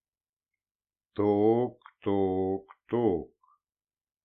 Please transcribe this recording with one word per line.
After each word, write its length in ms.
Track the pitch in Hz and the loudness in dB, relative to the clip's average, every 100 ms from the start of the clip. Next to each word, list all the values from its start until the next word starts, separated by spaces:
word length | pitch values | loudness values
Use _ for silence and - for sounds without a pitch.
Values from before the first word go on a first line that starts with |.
| _ _ _ _ _ _ _ _ _ _ _ | _ _ _ _ _ _ _ _ _ _ _
Тук, 680 | - 104 104 107 117 123 120 - _ | -2 0 2 2 2 -2 -6 -20 _
тук, 720 | 101 98 95 92 95 95 - - - | -4 0 0 -2 -2 -6 -10 -20 -6
тук. 460 | 117 113 85 71 _ _ _ _ _ _ _ _ _ | -2 0 0 -6 _ _ _ _ _ _ _ _ _